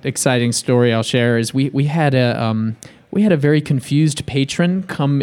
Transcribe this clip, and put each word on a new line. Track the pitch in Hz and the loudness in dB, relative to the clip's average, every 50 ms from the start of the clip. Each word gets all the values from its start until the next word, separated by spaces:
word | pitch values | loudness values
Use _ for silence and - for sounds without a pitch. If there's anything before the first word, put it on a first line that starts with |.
| - | -6
exciting | 139 - - - 143 127 123 120 120 | -6 -4 -2 0 0 2 2 0 0
story | 117 - - - 123 123 123 120 113 | -2 -2 -2 0 2 4 4 4 2
I'll | 113 110 | 0 0
share | - - 123 120 120 117 | 0 0 2 2 2 2
is | 117 117 - - | 0 -2 -2 -2
we, | 135 135 139 | -2 -2 0
we | - 139 143 | 0 -2 -2
had | 147 147 165 151 143 131 | 0 0 0 0 2 2
a, | 127 123 120 - 117 | 2 2 0 0 -2
um, | 117 113 110 110 110 110 110 - - - - - _ _ | -2 -2 -2 -2 -2 -4 -6 -8 -14 -20 -20 -20 _ _
we | - 196 | -2 0
had | 214 214 | 2 2
a | 170 | 2
very | 147 139 147 151 151 | 2 2 2 2 2
confused | 151 - 147 127 - - 143 147 160 156 143 - - | 2 0 -2 -4 -2 0 0 2 2 2 0 -4 -8
patron | - 117 135 135 143 - - 175 175 185 190 180 | -4 -2 -2 -2 -2 -2 -2 0 0 0 -4 -6
come | - - - 147 139 143 139 | -8 -6 -4 -2 0 0 -2